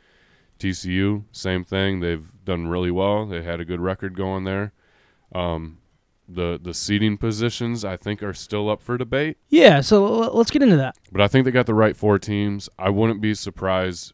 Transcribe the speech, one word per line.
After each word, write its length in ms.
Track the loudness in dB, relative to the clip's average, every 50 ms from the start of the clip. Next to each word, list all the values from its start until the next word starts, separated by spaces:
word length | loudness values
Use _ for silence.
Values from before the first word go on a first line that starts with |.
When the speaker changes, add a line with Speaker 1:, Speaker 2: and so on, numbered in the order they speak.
| _ _ _ _ _ _ _ _ _ _ _ -6
Speaker 1:
T 160 | -6 -6 -6
C 180 | -4 -6 -4
U, 320 | -2 0 0 0 -2 -4 -6 _
same 320 | -14 -8 -4 -4 -2 -4 -4
thing. 360 | -4 -2 0 0 0 -2 -2
They've 300 | -2 -4 -4 -6 -8 -14 -20 -12 -6
done 220 | -6 -4 -4 -4 -4
really 220 | -2 -2 -2 -2
well. 340 | 0 0 0 0 0 -2 -4
They 160 | -6 -8 -8
had 160 | -8 -8 -8 -8
a 40 | -6
good 160 | -6 -6 -4
record 340 | -4 -4 -4 -4 -8 -10 -6
going 300 | -6 -4 -4 -4 -4 -4
there. 300 | -4 -4 -4 -6 -8 -10 _ _ _ _ _ _ _ _ _ _ _ -6
Um, 440 | -4 -4 -4 -4 -6 -8 -12 -16 -20 _ _ _ _ _ _ _ _ _ -12
the, 320 | -8 -6 -4 -4 -4 -6
the 120 | -8 -10 -10
seeding 420 | -6 -2 0 0 2 2 0 0
positions, 680 | -2 -4 -4 -4 -2 -4 -4 -4 -4 -6 -6 -6 -6
I 140 | -6 -8 -8
think, 260 | -8 -6 -8 -8 -6
are 120 | -8 -10 -10
still 340 | -10 -10 -6 -4 -4 -2 -2
up 140 | -4 -4
for 160 | -4 -6 -6 -6
debate. 400 | -4 -2 -2 -2 -2 -2 -6 _ _ 2
Speaker 2:
Yeah, 320 | 6 8 8 8 8 6
so 240 | 4 4 4 4 4
l-, 280 | 4 2 0 -2 0 2
let's 160 | 2 2 2
get 120 | 4 4
into 140 | 6 6 6
that. 200 | 4 4 0 -6 _ _ -4
Speaker 1:
But 120 | 0 2
I 60 | 2 4
think 180 | 4 4 4
they 40 | 4
got 140 | 4 2 2
the 80 | 4 4
right 220 | 4 4 4 2
four 220 | 2 2 2 2 2
teams. 500 | 0 -2 -2 -2 -2 -2 -4 -6 -8 -12 _ -4
I 120 | -2 0
wouldn't 320 | 2 2 2 2 0 0
be 120 | -2 -2 -2
surprised, 760 | -2 -6 -12 -8 -4 -2 0 0 0 0 -2 -6 -8 -14 -18